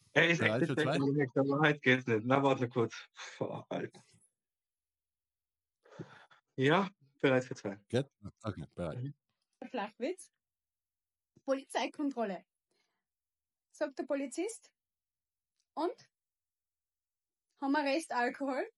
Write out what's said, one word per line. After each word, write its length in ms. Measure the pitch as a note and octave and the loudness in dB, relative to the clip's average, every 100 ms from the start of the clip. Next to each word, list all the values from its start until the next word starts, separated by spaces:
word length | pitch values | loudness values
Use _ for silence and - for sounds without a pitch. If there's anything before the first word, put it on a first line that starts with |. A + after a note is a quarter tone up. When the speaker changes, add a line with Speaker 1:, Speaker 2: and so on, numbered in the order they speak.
| _ | _
Speaker 1:
Er 140 | D3 E3 | 4 4
ist 100 | E3 | 4
Speaker 2:
Bereit 220 | - - | 2 2
Speaker 1:
echt 60 | D#3+ | 0
Speaker 2:
für 40 | |
Speaker 1:
der 100 | C3+ | 2
Speaker 2:
zwei? 140 | D3+ C3+ | 0 2
Speaker 1:
Oberrex, 360 | C#3 D3 C3 C#3+ | 2 2 0 2
aber 240 | C#3 C#3 | 2 4
heute 180 | D#3 D3 | 2 4
geht's 260 | B2+ B2+ C3 | 4 4 2
nicht. 180 | A2 | 0
Na, 180 | A#2+ C#3 | 2 4
warte 220 | C#3 B2 | 4 2
noch 60 | B2 | 0
kurz. 220 | B2 A2+ - - - - - | 0 0 -4 -18 -18 -16 -8
Boah, 280 | - - - | -8 -8 -8
Alter. 340 | - - - _ _ _ _ _ _ _ _ _ _ _ _ _ _ _ _ _ _ _ - - - - _ _ - | -8 -8 -12 _ _ _ _ _ _ _ _ _ _ _ _ _ _ _ _ _ _ _ -16 -16 -16 -20 _ _ 0
Ja, 340 | C3+ F3 F#3+ - _ _ | 4 4 2 -8 _ _
bereit 240 | C#3+ B2+ | 2 4
für 100 | B2+ | 0
zwei. 240 | - G2+ G2+ _ | -6 -8 -10 _
Speaker 2:
Geht? 180 | A#2+ D3 _ G2+ - | -2 -2 _ -18 -10
Okay, 220 | A2 E2+ C#2 | -8 -8 -12
bereit. 240 | - E2+ B2 | -8 -6 -6
Speaker 1:
Mhm. 120 | C#3 - _ _ _ _ - | -10 -12 _ _ _ _ -10
Speaker 3:
Flachwitz. 600 | A#3+ G#3 - C4+ F#4 - _ _ _ _ _ _ _ _ _ _ _ - | -8 -8 -6 -8 -8 -14 _ _ _ _ _ _ _ _ _ _ _ -4
Polizeikontrolle. 1000 | C4+ - E4 C#4 - C#4+ A#3+ G#3 F3 - _ _ _ _ _ _ _ _ _ _ _ _ | -4 -4 -4 -4 -4 -4 -2 -4 -6 -12 _ _ _ _ _ _ _ _ _ _ _ _
Sagt 280 | - D4+ D#4 | -8 -8 -6
der 60 | D#4 | -4
Polizist. 640 | C#4 C#4 E4 G#4 - _ _ _ _ _ _ _ _ _ _ _ - | -4 -4 -4 -6 -8 _ _ _ _ _ _ _ _ _ _ _ -6
„Und? 320 | F4 - - _ _ _ _ _ _ _ _ _ _ _ _ _ _ _ | -6 -6 -18 _ _ _ _ _ _ _ _ _ _ _ _ _ _ _
Haben 120 | C#4 | 0
wir 120 | D4+ | 2
Rest 280 | C#4 C#4 - | 2 0 -2
Alkohol?“ 580 | A#3+ B3 C4+ C#4 C4 A4+ | -2 -2 -2 -4 -4 -6